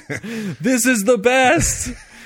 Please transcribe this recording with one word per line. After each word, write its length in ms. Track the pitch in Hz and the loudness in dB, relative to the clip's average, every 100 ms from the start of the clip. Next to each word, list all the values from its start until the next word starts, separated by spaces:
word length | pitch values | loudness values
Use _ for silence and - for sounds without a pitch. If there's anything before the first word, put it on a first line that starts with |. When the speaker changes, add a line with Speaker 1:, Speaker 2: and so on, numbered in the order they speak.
| - | -8
Speaker 1:
<laughs> 160 | 135 214 226 208 139 | -10 -8 -8 -8 -4
Speaker 2:
"This 240 | 180 262 226 | -2 0 2
is 180 | 240 | 0
the 140 | 196 247 | 2 2
best." 680 | 240 262 254 330 - - - 240 - - | 2 4 4 4 0 -4 -8 -12 -18 -20